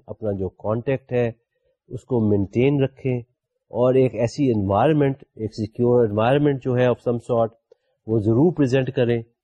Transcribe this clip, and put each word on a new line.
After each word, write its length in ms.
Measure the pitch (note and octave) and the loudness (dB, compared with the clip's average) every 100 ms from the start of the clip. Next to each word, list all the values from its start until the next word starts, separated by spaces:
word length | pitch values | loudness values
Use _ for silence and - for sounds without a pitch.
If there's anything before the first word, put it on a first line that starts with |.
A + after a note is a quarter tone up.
| - | -12
اپنا 240 | - G#2+ | -8 -6
جو 180 | G2 F#2 | -4 -8
کانٹیکٹ 600 | - G2+ A2+ A#2 C3 - | -8 -6 -4 -4 -6 -4
ہے، 200 | B2 A#2 A2+ _ _ _ _ _ | -4 -4 -6 _ _ _ _ _
اس 160 | B2 | -18
کو 260 | - B2 G#2+ | -4 0 2
مینٹین 540 | G#2 F#2+ A#2 C3 C#3+ | 2 0 0 2 2
رکھیں 360 | C3+ - C3 B2 A#2 _ _ _ _ | -2 -4 -6 -6 -8 _ _ _ _
اور 220 | A2 B2+ | -2 2
ایک 220 | C3 C3 G#2+ | 2 2 0
ایسی 360 | A#2 - C#3 | -4 0 0
انوائرمنٹ، 640 | A2 F#2+ G2 C#3 D3+ C#3 C3+ - - | 0 0 2 2 2 0 -2 -12 -12
ایک 180 | G#2+ | -10
سیکیور 540 | - G#2 - A#2+ A#2+ A2+ | -6 -8 -2 2 2 2
انوائرمنٹ 560 | G#2 A2+ C#3+ D3 C3+ | 0 2 2 2 0
جو 120 | C3 B2 | -2 0
ہے 80 | |
of 120 | B2 A#2 - | 0 0 -4
some 100 | A#2+ - | -6 -2
sort، 160 | A#2+ A2+ - _ _ _ _ - | 0 -2 -4 _ _ _ _ -4
وہ 120 | A2+ | 0
ضرور 340 | G#2 A2+ E3+ | 2 4 2
پریزنٹ 380 | D#3 C3+ C3+ C3 | 2 0 0 -2
کریں، 300 | C3 A#2 A#2 A2+ _ | -2 0 -2 -6 _